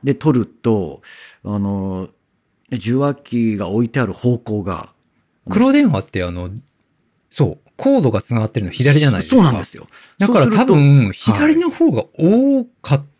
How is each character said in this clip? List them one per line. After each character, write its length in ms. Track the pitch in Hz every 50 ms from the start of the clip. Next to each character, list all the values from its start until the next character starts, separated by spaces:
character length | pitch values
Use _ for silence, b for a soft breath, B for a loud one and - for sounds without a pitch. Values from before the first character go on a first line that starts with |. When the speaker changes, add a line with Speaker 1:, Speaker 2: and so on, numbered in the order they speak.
| -
Speaker 1:
で、 120 | 135 135
取 260 | - - 156 139 123
る 60 | 104
と、 560 | - _ _ - 120 110 104 92 78 69 - B B B B B B B B -
あ 140 | 98 104 101
の、 500 | 98 101 101 98 95 95 95 92 92 - _ _ _ _ _ _ _ _ _ _ _ _ 135
受 220 | 113 92 110 120
話 200 | 131 139 143 139
器 420 | 143 _ - - 120 117 113 107
が 120 | 98 98 85
置 160 | 98 113 120
い 40 | 113
て 100 | - 139
あ 60 | 123
る 60 | 98 92
方 240 | - - 123 123 120
向 240 | - - 107 107 92
が。 300 | 98 90 73 - - _ _ _ _ _ _ _ _ _ _ _ -
Speaker 2:
黒 220 | 185 208 240 262 269
電 180 | 294 294 226
話 100 | 147 98
っ 40 | 95
て、 200 | - - 95 90
あ 60 | 87
の、 200 | 87 90 90 90 98 117 - _ _ _ _ _ _ _ _ _ _ _ _ _
そ 280 | - - 147 98 - - _
う、 60 | _ _
コ 220 | - - 269 277 262
ー 40 | 160
ド 80 | 123
が 100 | 107 101
繋 200 | - - 123 113
が 60 | 110
っ 40 | 110
て 100 | - 120
る 60 | 101
の 60 | 90 -
左 260 | - 123 143 143 151
じ 80 | 151
ゃ 40 | 139
な 80 | 117 92
い 20 |
で 60 | -
す 40 | -
か。 60 | 262
Speaker 1:
そ 60 | 254 185
う 20 |
な 80 | 147 120
ん 60 | 101
で 60 | 92
す 120 | - -
よ。 100 | - - b b b b b b -
Speaker 2:
だ 80 | 190 214
か 120 | 247 202
ら 60 | 139
多 180 | 120 107 202 254
分、 400 | 262 202 151 143 143 143 139 120
Speaker 1:
そ 40 | 98
う 40 | 95
す 160 | - - -
る 40 | 104
と、 40 | 98
Speaker 2:
左 180 | 302 302 311
の 140 | 330 359 339
方 220 | - - 330 320 165
が 120 | 110 - - _
多 500 | - 160 170 208 240 269 277 277 269 240 - _ _ -
か 140 | - 143
っ 80 | 139 143 - _